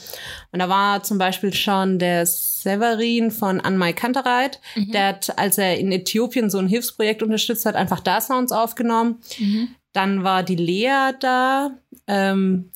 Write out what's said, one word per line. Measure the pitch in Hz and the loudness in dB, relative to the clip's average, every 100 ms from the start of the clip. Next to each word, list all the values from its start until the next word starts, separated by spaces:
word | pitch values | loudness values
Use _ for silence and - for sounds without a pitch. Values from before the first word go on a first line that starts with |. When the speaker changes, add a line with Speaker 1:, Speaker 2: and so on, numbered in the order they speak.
| - - - - - | -16 -14 -14 -16 -10
Speaker 1:
Und | 180 | -4
da | 180 | 0
war | 196 202 202 | 2 2 0
zum | - 202 | 0 0
Beispiel | 185 185 202 | 0 0 -2
schon | - - 196 190 185 | 0 0 2 2 2
der | 180 175 170 | 2 2 2
Severin | - - - 196 202 233 220 233 233 226 | -2 -4 -4 -2 0 0 2 2 2 0
von | 220 202 190 | 0 -2 0
Anmai | - 190 175 | 0 2 0
Kantereit, | 165 240 254 254 247 262 262 - 226 | 0 -2 0 2 0 0 -4 -10 -4
Speaker 2:
Mhm. | 202 | -2
Speaker 1:
der | 214 196 | 0 0
hat, | 190 - - | 0 -6 -2
als | 196 196 | 0 2
er | 190 170 | 2 2
in | 190 | 0
Äthiopien | 185 180 214 240 254 214 | -2 0 -2 0 0 0
so | 190 | 0
ein | 185 | 0
Hilfsprojekt | 226 233 - 214 220 | 0 -2 -2 -2 0
unterstützt | 220 214 - 226 220 | 0 0 0 -2 0
hat, | - | 0
einfach | 185 185 | 0 0
da | - 196 | 0 0
Sounds | 220 254 247 | 0 0 0
aufgenommen. | 208 226 - 233 226 233 233 - - | 0 -2 -2 0 2 0 -2 -10 -4
Speaker 2:
Mhm. | 202 214 247 - _ | 0 0 -2 -8 _
Speaker 1:
Dann | 202 190 196 | -2 0 0
war | 185 185 | 2 0
die | 180 180 | 0 0
Lea | 170 185 240 277 269 262 | 0 0 0 2 0 0
da. | 262 254 262 269 285 254 _ - - | 0 2 2 0 -2 -6 _ -18 -4
Ähm, | 202 196 196 190 185 180 | 0 2 2 2 0 -2